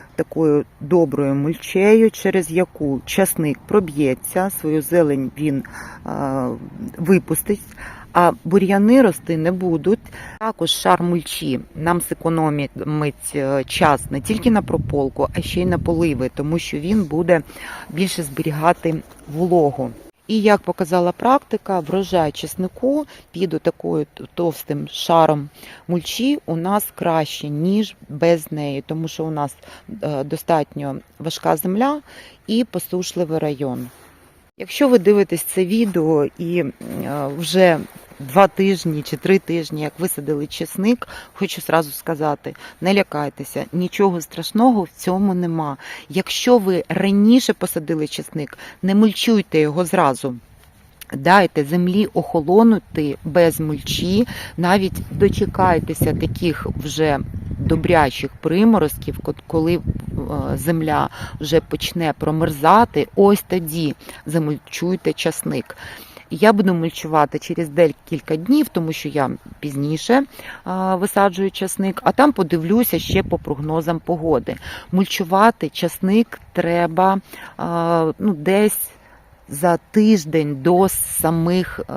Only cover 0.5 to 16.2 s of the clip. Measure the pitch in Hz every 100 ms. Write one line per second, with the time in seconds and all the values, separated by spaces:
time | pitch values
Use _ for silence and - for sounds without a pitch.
0.5 | 147 - - 147 175 147 143 139 139 147
1.5 | 160 - 185 202 226 220 - 196 185 156
2.5 | 165 175 - 147 131 - - 185 - 151
3.5 | 135 - 208 170 143 135 127 - 185 190
4.5 | - 156 156 139 175 151 139 131 - 151
5.5 | 135 - - - - - - 139 135 127
6.5 | 117 - - - - 170 190 - 160 -
7.5 | 208 - - - - - 175 170 - 165
8.5 | 196 190 196 214 262 220 - - 160 165
9.5 | 185 180 160 170 233 - - - - 220
10.5 | - 165 - 190 180 175 175 - - 151
11.5 | 123 - 151 165 175 - 165 165 165 156
12.5 | 147 139 - 151 151 147 - - 147 135
13.5 | 139 131 - 156 139 - 139 - 214 240
14.5 | 208 - 160 - 143 135 - - 170 -
15.5 | 180 180 170 170 165 170 127